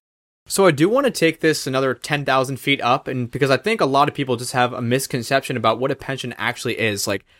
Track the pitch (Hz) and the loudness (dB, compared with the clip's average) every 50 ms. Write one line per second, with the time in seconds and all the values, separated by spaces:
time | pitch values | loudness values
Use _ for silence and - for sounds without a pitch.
0 | _ _ _ _ _ _ _ _ _ - - 196 196 180 147 131 160 202 233 269 | _ _ _ _ _ _ _ _ _ -4 0 4 4 4 4 4 2 2 4 2
1 | 285 240 - - 165 165 160 - - 160 147 - - 139 131 135 135 131 123 - | 2 0 0 2 2 2 2 2 2 0 0 0 -2 -4 -2 0 0 0 -2 -4
2 | - - 151 143 139 135 131 135 127 131 139 - - 139 139 - - 120 131 139 | -4 -4 -4 -2 0 2 2 2 2 0 -4 -4 -2 0 0 2 2 2 0 0
3 | - 131 131 127 123 113 - 127 143 135 135 127 - 214 226 220 165 139 135 139 | 0 -4 -4 -4 -4 -4 -2 0 2 2 2 2 0 0 0 0 2 2 4 2
4 | 147 147 - - 139 127 123 113 123 - - 127 123 120 123 - 123 117 123 135 | 2 2 0 -2 -2 -2 -2 -4 -4 -2 0 0 0 0 0 -2 -2 0 0 0
5 | 135 - - 127 110 - 139 135 - - 135 120 110 113 110 113 127 143 135 - | 0 -2 -6 -6 -2 0 0 -2 0 -2 -4 0 0 0 0 2 0 -2 -2 -4
6 | - - 135 127 - 123 - - 107 117 123 - - 123 107 - 110 104 104 98 | -6 -8 -8 -8 -8 -10 -8 -6 -4 -4 -4 -4 -4 -4 -2 0 0 0 0 -2
7 | - 113 101 101 - _ _ | -2 -4 -4 -4 -6 _ _